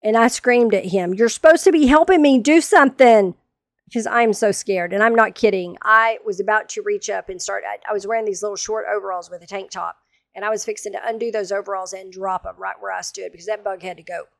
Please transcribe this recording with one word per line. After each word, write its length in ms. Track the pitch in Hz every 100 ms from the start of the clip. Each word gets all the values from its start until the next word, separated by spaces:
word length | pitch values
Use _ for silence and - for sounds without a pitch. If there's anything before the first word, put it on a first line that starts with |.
And 140 | 220 226
I 120 | 233
screamed 460 | - - 240 233
at 120 | 202 185
him, 280 | 190 175
You're 140 | 190 233
supposed 360 | - 320 330
to 80 | -
be 140 | 320 277
helping 340 | 294 - 370
me 180 | 294 262
do 220 | 220 320
something. 720 | 302 392 285 - 254 226 196 - _ _ _ _ _
Because 200 | 240 214
I'm 260 | 233 233
so 180 | 202 214
scared, 420 | 196 - 190 175
and 100 | 190
I'm 120 | 220
not 200 | 233 220
kidding. 420 | - 220 190 180 -
I 360 | - 220 226 226
was 160 | 220 190
about 280 | 196 214 -
to 120 | -
reach 280 | 208 208 -
up 180 | 196 -
and 120 | 185
start, 240 | - 196 202
I, 100 | 208 -
I 40 |
was 140 | 208 196
wearing 180 | 226
these 180 | 220 185
little 140 | 208 196
short 300 | - 220 -
overalls 400 | 208 196 180 175
with 120 | 175
a 40 | 170
tank 240 | 196 190
top, 260 | - 170 - _ _ _
and 100 | -
I 60 | 208
was 140 | 220
fixing 280 | 208 214 -
to 140 | 196 -
undo 240 | 226 233
those 220 | 214 190
overalls 400 | 202 202 196 185
and 180 | 190 190
drop 360 | 185 190 185 190
em 80 | 180
right 180 | 190 196
where 100 | 202
I 120 | 185
stood 280 | 175 - 185
because 160 | 170 170
that 160 | 214
bug 200 | 208 190
had 160 | 185 170
to 40 |
go 220 | 165 175 -